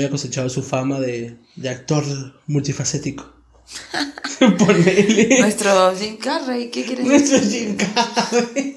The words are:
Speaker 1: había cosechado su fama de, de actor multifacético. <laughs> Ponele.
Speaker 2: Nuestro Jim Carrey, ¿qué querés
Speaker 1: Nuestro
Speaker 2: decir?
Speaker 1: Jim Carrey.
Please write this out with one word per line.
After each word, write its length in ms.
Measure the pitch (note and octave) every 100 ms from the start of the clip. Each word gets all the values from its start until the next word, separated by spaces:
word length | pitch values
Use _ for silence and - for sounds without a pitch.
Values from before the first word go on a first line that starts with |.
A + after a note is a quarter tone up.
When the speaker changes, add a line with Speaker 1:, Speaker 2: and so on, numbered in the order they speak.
Speaker 1:
había 80 | C#3
cosechado 360 | C3+ B2+ C3 B2+
su 120 | B2+
fama 380 | - C3 C3+ C3+
de, 400 | B2+ A#2+ A#2 - _ -
de 140 | B2+
actor 360 | B2+ - D3+ C#3 C#3 B2+ - -
multifacético. 840 | D3 C3 C#3 C3 C#3+ C3+ - - _ _ _ -
<laughs> 920 | - - E4+ C#4+ - - - B3+ F3
Ponele. 800 | F3 E3+ F3+ F#3+ G3+ A3 A3+ C4
Speaker 2:
Nuestro 540 | G#3 G#3+ G3+ F#3+ F#3 F#3+
Jim 200 | G#3+ A3
Carrey, 520 | B3+ D#4+ C4 B3 A#3
¿qué 140 | B3 A#3+
querés 200 | B3 B3
Speaker 1:
Nuestro 340 | C#4+ C#4 C4
Speaker 2:
decir? 280 | G3+ A#3 G#3+
Speaker 1:
Jim 100 | G3+
Carrey. 960 | F#3 A#3+ A3+ - - A#3+ A#3 C#4 C#4